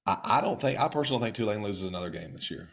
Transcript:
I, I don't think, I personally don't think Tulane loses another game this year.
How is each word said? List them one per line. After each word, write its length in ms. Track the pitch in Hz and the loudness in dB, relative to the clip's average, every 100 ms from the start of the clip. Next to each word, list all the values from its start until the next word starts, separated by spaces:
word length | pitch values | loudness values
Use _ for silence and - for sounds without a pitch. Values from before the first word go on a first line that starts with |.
| 98 | 0
I, 140 | 95 | 0
I 180 | - 147 | 4 4
don't 200 | 180 165 | 4 2
think, 180 | 135 - | 0 2
I 80 | 151 | 2
personally 320 | 147 139 123 | 2 0 2
don't 60 | 113 | 0
think 100 | 113 | 0
Tulane 280 | 110 107 | 0 0
loses 200 | 101 92 | -2 -4
another 260 | 95 90 87 | -4 -4 -6
game 240 | 85 85 | -8 -10
this 180 | - - | -10 -8
year. 180 | 80 - | -8 -12